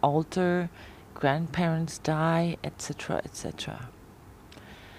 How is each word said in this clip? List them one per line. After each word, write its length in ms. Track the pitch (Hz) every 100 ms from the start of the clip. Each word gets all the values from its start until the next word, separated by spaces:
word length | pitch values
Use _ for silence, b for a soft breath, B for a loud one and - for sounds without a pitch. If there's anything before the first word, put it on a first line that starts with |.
alter, 680 | 143 151 160 185 180 175 175 B B B B
grandparents 800 | - 139 147 165 151 170 160 165 -
die, 600 | - 156 160 165 170 -
et 200 | 151 -
cetera, 400 | - 147 - -
et 100 | -
cetera. 540 | - - - - 57 123 - - - - - - B B B B